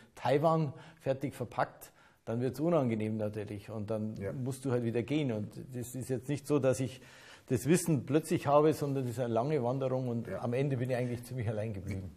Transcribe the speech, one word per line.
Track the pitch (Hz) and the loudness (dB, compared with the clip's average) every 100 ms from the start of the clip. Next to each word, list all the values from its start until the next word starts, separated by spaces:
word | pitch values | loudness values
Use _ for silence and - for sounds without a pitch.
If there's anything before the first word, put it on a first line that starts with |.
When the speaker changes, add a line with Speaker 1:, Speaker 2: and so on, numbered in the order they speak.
| - - | -20 -6
Speaker 1:
Taiwan | 127 143 160 160 151 - - - | 2 4 6 4 2 -4 -16 -8
fertig | - 135 139 | -4 -2 -2
verpackt, | - 120 - 139 - - - - _ - | -6 -6 -2 -4 -4 -20 -20 -20 _ -6
dann | 113 | -2
wird's | 127 127 | -2 0
unangenehm | 160 170 127 113 110 110 | 2 4 4 2 0 -2
natürlich | 107 107 104 104 - | -2 -4 -8 -8 -8
und | 110 104 | -8 -4
dann | 110 107 110 | -2 -2 -4
Speaker 2:
Ja. | 98 | -6
Speaker 1:
musst | 143 127 131 139 | -4 -4 -4 0
du | |
halt | 123 | 0
wieder | 117 117 | 2 0
gehen | 110 147 143 | 0 0 0
und | 107 107 - 117 | -2 -4 -10 -10
das | 123 120 131 | -8 -8 -8
ist | 120 | -4
jetzt | 131 113 | -4 -2
nicht | 143 - | -6 2
so, | 147 | 4
dass | 131 123 | 4 2
ich | 131 - - - - - - | 0 -4 -16 -20 -20 -20 -2
das | 127 139 | 0 4
Wissen | 175 170 147 - | 4 4 0 2
plötzlich | 143 - 170 147 | 0 2 0 4
habe, | 143 156 | 6 6
sondern | 147 147 135 | 4 0 -2
das | 127 | -2
ist | 113 | -2
eine | 120 | 0
lange | 110 131 156 | 2 2 2
Wanderung | 120 135 135 131 131 | 0 0 0 0 0
und | 117 113 | -2 -4
Speaker 2:
Ja. | - | -4
Speaker 1:
am | 123 | -2
Ende | 120 143 131 | 0 0 0
bin | 127 | 0
ich | 123 | 0
eigentlich | 123 120 - | 0 -4 -6
ziemlich | 127 107 | -4 -2
allein | 110 113 | -2 -4
geblieben. | 98 87 104 92 | -6 -6 -6 -6